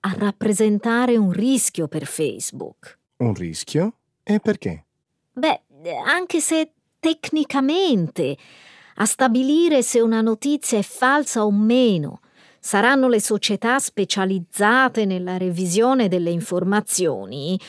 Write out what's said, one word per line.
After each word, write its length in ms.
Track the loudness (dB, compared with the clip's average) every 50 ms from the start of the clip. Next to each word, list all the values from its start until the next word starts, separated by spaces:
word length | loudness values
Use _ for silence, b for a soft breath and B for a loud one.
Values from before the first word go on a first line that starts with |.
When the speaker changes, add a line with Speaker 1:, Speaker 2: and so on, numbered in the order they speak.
Speaker 1:
a 140 | -6 -6 -4
rappresentare 1000 | -2 -2 -4 -4 -2 -2 -2 0 2 2 2 2 0 0 0 0 2 2 2 2
un 140 | 2 2 2
rischio 560 | 0 0 0 0 2 0 0 -2 -4 -4 -6
per 200 | -4 -6 -8 -8
Facebook. 920 | -6 -6 -4 -4 -4 -4 -6 -10 -10 -10 -10 -14 -14 -16 _ -20 -20 -20 _ _ _ _ -2
Speaker 2:
Un 160 | -2 -2 -2
rischio? 640 | -2 -6 -8 -8 -10 -10 -4 -2 -2 -2 -2 -4 _ _ _ _ _ -4
E 160 | -2 -2 0
perché? 460 | 0 -2 -4 -2 -4 -8 -8 -8 -14 _ _ _ _ _ _ _ _ _
Speaker 1:
Beh, 300 | -8 -4 -2 -2 -2 -2 _ _ _ -14 -10 -10 -8 -6 -2
anche 360 | -2 -2 -2 -2 -2 -4 -2
se 320 | 0 0 0 0 -2 -2 _ _ _ _ _ _
tecnicamente 1400 | -4 -4 -4 -4 -6 -4 -2 -2 -2 -2 -2 -2 0 0 0 2 2 2 2 2 0 -2 -2 -4 -4 -4 -4 B B B B B B B B B B B B
a 80 | B -2
stabilire 800 | -2 0 2 2 2 2 2 2 2 4 4 4 4 4 2
se 180 | 2 2 2 2
una 200 | 2 4 2 2
notizia 580 | 2 0 0 -2 -2 -2 -2 -2 -2 -2 0 0
è 40 |
falsa 640 | -2 -2 -2 0 2 2 2 2 0 -2 -2 0 0
o 80 | 2
meno 680 | 2 2 2 2 4 4 4 4 2 0 -2 -4 -8 -12 b b b b b b b b b
saranno 440 | -2 0 2 4 4 4 4 4 4
le 120 | 2 2
società 600 | 0 0 -2 -2 0 -2 -2 -2 0 0 0 0
specializzate 1200 | -2 -4 -4 -4 -4 -2 -2 -2 0 0 -2 -4 -6 -6 -2 2 2 4 4 4 4 2 2 0 -2
nella 320 | -2 -2 -4 -4 -4 -4
revisione 680 | -2 -2 -2 -2 -2 -2 0 2 2 2 4 4 2 2
delle 240 | 2 2 0 0 0
informazioni, 1300 | -2 -2 -4 -4 -4 -2 0 0 0 0 0 -2 -2 0 0 0 -2 -4 -8 -10 -10 -8 -6 -4 -4 -6 B